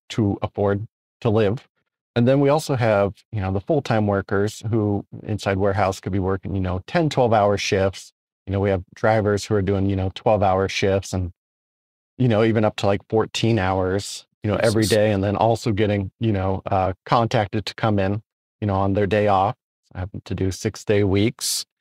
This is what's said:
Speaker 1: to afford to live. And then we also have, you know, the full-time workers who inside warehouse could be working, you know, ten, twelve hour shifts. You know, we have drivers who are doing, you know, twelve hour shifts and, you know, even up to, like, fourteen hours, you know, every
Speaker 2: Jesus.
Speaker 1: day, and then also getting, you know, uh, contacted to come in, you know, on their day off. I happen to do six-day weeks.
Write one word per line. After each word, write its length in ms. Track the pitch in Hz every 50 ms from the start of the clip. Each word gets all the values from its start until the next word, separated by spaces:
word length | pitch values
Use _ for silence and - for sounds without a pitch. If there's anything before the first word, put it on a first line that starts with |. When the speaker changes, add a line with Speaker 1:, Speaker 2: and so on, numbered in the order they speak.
| _ -
Speaker 1:
to 300 | - - 110 101 95 -
afford 460 | - 101 - - 101 101 101 101 110 - _ _ _ _ _ -
to 100 | - 120
live. 380 | 101 113 110 95 107 135 - _ _ _ _ _ _ _ _ _ -
And 100 | 120 120
then 140 | 123 135 143
we 80 | 143 139
also 260 | 143 151 - - 143
have, 400 | 117 123 113 107 101 101 98 95 _ _ _
you 100 | - 107
know, 120 | 95 95
the 80 | 95 98
full-time 480 | - - 170 143 - - 120 110 107 101
workers 540 | 101 98 95 - 104 98 101 107 - - - 110
who 360 | 110 113 104 104 101 101 - _ - 113
inside 360 | - - 107 101 - 107 98 95
warehouse 420 | 98 101 95 104 98 95 95 -
could 120 | - 107
be 60 | 92 101
working, 360 | 92 92 95 92 - 98 90
you 40 | 98
know, 220 | 92 90 90 92 - -
ten, 200 | - 180 165 147
twelve 240 | - 143 127 113
hour 240 | 113 110 101 104 101
shifts. 560 | 95 - - 107 95 95 98 95 - - - _ _ _ _ _ _ -
You 60 | 95
know, 60 | 95 98
we 120 | 98 101
have 120 | 98 92 87 _ -
drivers 500 | - - 110 110 110 98 104 104 98 -
who 100 | - 110
are 80 | 104
doing, 240 | 95 92 101 98 98
you 80 | 98 98
know, 160 | 95 92 95 -
twelve 280 | - - 120 107 98
hour 260 | 101 95 92 95 98 95
shifts 440 | - - - 98 95 98 - -
and, 200 | - 95 92 87 - _ _ _ _ _ _ _ _ _ _ _ _ _ _ _ _ -
you 80 | 127
know, 160 | 123 113 101
even 220 | 113 113 110 113 107
up 120 | 107 -
to, 100 | - -
like, 160 | 101 101 98 - -
fourteen 500 | - 110 113 - - - - 113 113 107
hours, 680 | 92 92 95 95 92 92 92 101 101 - - - - _ _ _
you 80 | - 104
know, 60 | 101
every 260 | - - 113 104 113 110
Speaker 2:
Jesus. 120 | 95 117
Speaker 1:
day, 160 | 107 104 107
and 100 | 104 98
then 140 | 95 101 98
also 340 | - 101 113 117 - - 123
getting, 380 | 107 95 110 101 104 101 98 98 - -
you 140 | 117 113
know, 300 | 104 95 95 95 95 95 -
uh, 280 | - 104 95 92 95 92 - -
contacted 640 | - 143 123 117 113 - 117 104 - - 110 -
to 80 | - -
come 240 | - - 113 107 101
in, 240 | 95 95 104 113 - _ _ _ _ _ _ -
you 60 | 110
know, 80 | 101 98
on 200 | 95 98 98 98
their 120 | 104 104
day 220 | 92 107 107 104 104
off. 260 | 98 95 95 104 127 _ _ _ _ _ _ _ -
I 60 | 92
happen 220 | 90 98 - 98 -
to 100 | - 95
do 160 | 92 95 95
six-day 540 | 90 - - 110 - - - - 107 101 104
weeks. 600 | 98 95 101 104 123 - - - - - - - _ _ _